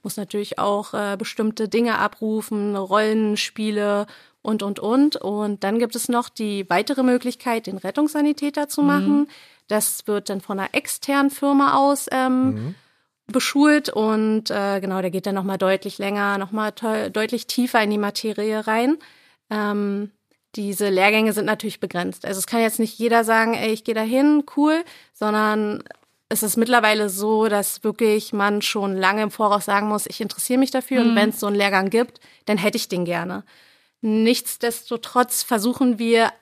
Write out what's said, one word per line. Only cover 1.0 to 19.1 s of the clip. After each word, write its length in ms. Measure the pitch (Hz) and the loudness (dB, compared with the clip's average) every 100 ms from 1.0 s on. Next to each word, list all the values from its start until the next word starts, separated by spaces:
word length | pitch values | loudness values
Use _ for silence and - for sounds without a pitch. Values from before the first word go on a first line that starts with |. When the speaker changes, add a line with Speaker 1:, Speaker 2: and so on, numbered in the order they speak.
| 208 196 | -4 -4
Speaker 1:
bestimmte 500 | 220 - 220 220 214 | -6 -2 -2 -2 -2
Dinge 300 | 240 233 220 | 0 0 0
abrufen, 800 | 208 - 220 214 214 214 208 202 | -2 -4 -4 -4 -4 -4 -2 -4
Rollenspiele 1300 | 190 202 214 220 214 208 - - 214 208 208 202 208 - - _ | 0 2 2 2 0 -2 -4 -4 -4 -2 0 0 -2 -10 -20 _
und, 200 | - 220 | -4 -2
und, 160 | 202 196 | -2 -4
und. 380 | 208 254 294 - | 0 4 4 2
Und 480 | 190 208 208 202 | -4 -2 -4 -2
dann 140 | 196 226 | -2 0
gibt 180 | 240 233 | -2 -4
es 120 | - | -2
noch 200 | 240 240 | -2 -2
die 400 | - 214 202 190 | -6 -4 -4 0
weitere 320 | 180 208 269 | 0 0 2
Möglichkeit, 640 | 254 247 247 - - 233 226 | 2 2 0 -6 -4 -4 -4
den 120 | 190 | -8
Rettungssanitäter 920 | 185 202 302 302 294 294 294 294 294 | -6 0 0 2 0 0 -2 -4 -4
zu 140 | - | 0
Speaker 2:
Mhm. 40 | 285 | 2
Speaker 1:
machen. 400 | 285 294 294 285 - - _ _ | 4 4 2 0 -6 -20 _ _
Das 380 | 214 208 - - | -2 -2 -4 -4
wird 220 | 208 196 | -4 -4
dann 120 | 196 | -8
von 180 | - 196 | -6 -6
einer 140 | 190 | -2
externen 560 | - - - - 277 277 | -4 -4 -8 -2 2 2
Firma 460 | 277 285 277 285 - | 2 2 4 4 4
aus, 300 | 277 285 - | 4 2 -2
ähm, 340 | 262 262 254 262 | -2 0 2 0
Speaker 3:
Mhm. 240 | 107 123 190 _ _ _ _ - | -2 -6 -10 _ _ _ _ -4
Speaker 1:
beschult 600 | 247 - 285 294 294 285 | -2 0 4 4 4 2
und, 640 | - 220 220 220 220 220 | -2 0 2 2 0 -2
äh, 300 | 208 196 196 | -4 -2 -2
genau, 200 | 190 190 | -2 -2
der 100 | 185 | -2
geht 140 | 185 202 | -4 -4
dann 80 | 196 | -4
noch 80 | |
mal 120 | 190 196 | -2 0
deutlich 400 | 190 190 202 - | 0 0 -2 -6
länger, 400 | 196 202 202 202 | -4 -2 0 -2
noch 140 | 190 | -4
mal 220 | 214 214 | -2 -4
teu-, 360 | 208 226 220 202 | -4 -2 -2 -2
deutlich 380 | 214 214 240 - | -2 -2 -4 -4
tiefer 360 | - 247 240 | -2 2 2
in 80 | 208 | 2
die 60 | 208 | 0
Materie 680 | 202 208 220 208 214 214 214 | -2 -4 -6 -4 -2 -2 0
rein. 320 | 220 247 311 - | 0 2 0 -4